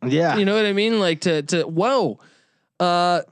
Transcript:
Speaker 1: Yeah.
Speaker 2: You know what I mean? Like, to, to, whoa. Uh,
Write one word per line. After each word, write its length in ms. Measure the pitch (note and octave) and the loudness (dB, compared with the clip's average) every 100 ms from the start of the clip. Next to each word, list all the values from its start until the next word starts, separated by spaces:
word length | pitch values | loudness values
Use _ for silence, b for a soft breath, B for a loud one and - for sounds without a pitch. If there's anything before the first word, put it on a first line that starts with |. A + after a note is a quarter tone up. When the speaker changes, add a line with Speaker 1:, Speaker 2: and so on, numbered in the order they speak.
Speaker 1:
Yeah. 360 | B2+ C#3+ E3+ G#3 | -2 0 0 0
Speaker 2:
You 80 | G3 | 0
know 80 | G#3+ | 2
what 80 | |
I 80 | G#3 | 0
mean? 260 | G3+ A3 A3+ | 0 0 0
Like, 220 | F#3 D#3+ | 0 -2
to, 200 | F#3 D#3 | -2 -2
to, 220 | C#3+ F3 | -2 -4
whoa. 540 | - D#3+ A3 C4+ D#3+ G#2 b b b b b - | -2 -2 0 0 0 -4 b b b b b -4
Uh, 400 | F3+ F3 F3 F3 - | 0 2 2 0 -4